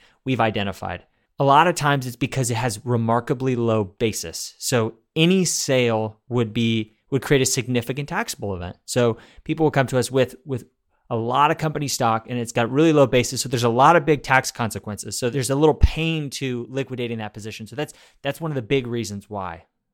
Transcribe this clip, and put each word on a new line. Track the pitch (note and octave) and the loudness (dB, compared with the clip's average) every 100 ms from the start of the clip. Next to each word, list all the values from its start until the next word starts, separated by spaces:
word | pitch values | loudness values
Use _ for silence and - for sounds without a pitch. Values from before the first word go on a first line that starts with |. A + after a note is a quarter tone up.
| _ _ | _ _
we've | - B2 | -4 0
identified. | A2+ G#2 G2 F#2 G2 F2+ - _ _ _ | 0 0 -4 -6 -10 -10 -14 _ _ _
A | |
lot | C#3 C#3 E3+ | 4 6 4
of | |
times | E3+ D3 C#3+ B2+ | 2 0 0 -2
it's | |
because | A#2 C3 - A#2+ | -6 -4 -2 -2
it | A2+ | -2
has | B2+ G#2 | -2 -4
remarkably | A#2+ A#2+ A2+ A#2 A#2+ C3 C3 A#2+ | -2 0 2 0 0 -2 0 0
low | A#2 A2 | 2 2
basis. | G2 - A2+ G2 E2 - - - | 0 -2 -2 -2 -8 -10 -12 -8
So | - B2 A2 - _ - | -2 0 0 -4 _ 2
any | E3 F#3+ | 4 4
sale | F3 - - C3 A#2+ A2 A2 - _ | 2 -2 0 2 2 0 -2 -8 _
would | A#2+ A2+ | -2 -2
be | A2+ A2+ A2+ G#2+ _ _ | 0 0 0 -4 _ _
would | C3+ | -4
create | - C#3+ | 2 2
a | C3 | 2
significant | - B2 B2 A#2 C3+ C#3+ | 0 -2 -4 -2 -6 -6
taxable | F3 A#3 - G#2 F#2 | -6 -6 -8 -8 -8
event. | F2+ - - | -8 -12 -6
So | B2+ A#2+ A2 - - | 0 2 0 -8 -18
people | - D#3 | -8 0
will | D#3 | 0
come | C#3+ B2+ | 2 0
to | C3 | 0
us | - | 0
with, | C3 B2 - | 0 0 -2
with | - B2+ - _ _ _ _ | -10 -10 -10 _ _ _ _
a | A#2 | -4
lot | A#2 B2+ D3 | -2 2 4
of | D#3+ | 2
company | D#3 D3+ C#3+ | -2 -4 -6
stock, | - A#2+ A2+ - | 0 0 0 -2
and | B2 | -6
it's | A2+ | -4
got | - A2+ | -2 0
really | C3+ E3 | 4 4
low | D3+ C3 | 6 6
basis. | B2+ A#2 B2+ | 4 0 -4
So | B2+ | -4
there's | B2 | 0
a | A#2+ | 0
lot | A#2 C#3+ E3+ | 6 6 6
of | D3 | 4
big | D3 | 0
tax | - C3+ - | 2 2 2
consequences. | - A#2 G2+ - G2+ - G2+ | -4 -6 -6 -10 -12 -10 -4
So | B2 | -4
there's | B2 A#2+ | -2 -2
a | |
little | C#3 D#3 | 4 4
pain | C#3+ - - D#3+ D#3+ C#3+ | 6 4 4 -2 -2 -6
to | - C#3 A#2+ A#2 | -6 -6 -6 -6
liquidating | C3 C3 B2 A#2+ A#2 | -8 -8 -6 -6 -6
that | G#2+ | -8
position. | - G#2+ - A2 | -10 -14 -14 -12
So | A#2+ | -8
that's, | D3+ - _ _ | -8 -10 _ _
that's | C3+ C#3 | -8 -6
one | D#3+ | -4
of | |
the | C#3 | -6
big | G#2 C#3 A#2+ | -2 -2 0
reasons | A#2 G#2 G2+ - | -4 -6 -8 -10
why. | G#2 F#2 E2 _ _ _ | -8 -8 -10 _ _ _